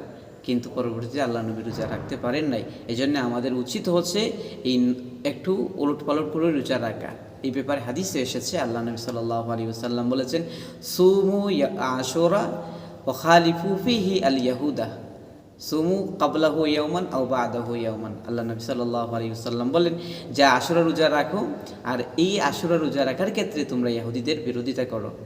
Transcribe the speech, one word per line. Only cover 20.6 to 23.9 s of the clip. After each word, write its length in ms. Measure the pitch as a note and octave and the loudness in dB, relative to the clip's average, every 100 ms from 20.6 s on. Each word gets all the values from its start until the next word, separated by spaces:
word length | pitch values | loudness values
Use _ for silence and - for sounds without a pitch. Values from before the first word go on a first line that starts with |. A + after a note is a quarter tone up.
| - E3+ | 4 4
রোজা 280 | E3 D3 D#3 | 4 4 4
রাখো, 360 | D3 C#3+ G3+ - - - - | 4 2 0 -2 -6 -10 -10
আর 140 | A#2+ B2 - - | -4 -4 -2 2
এই 240 | F3+ G3+ | 2 4
আশুরা 360 | C#3+ - E3+ E3 | 2 0 2 2
রোজা 280 | D3+ C3+ | 2 2
রাখার 260 | C3 B2+ G3 | 0 2 0
ক্ষেত্রে 340 | G#3+ - D3 | 0 -2 -4
তোমরা 260 | C#3+ B2 B2 | -2 0 0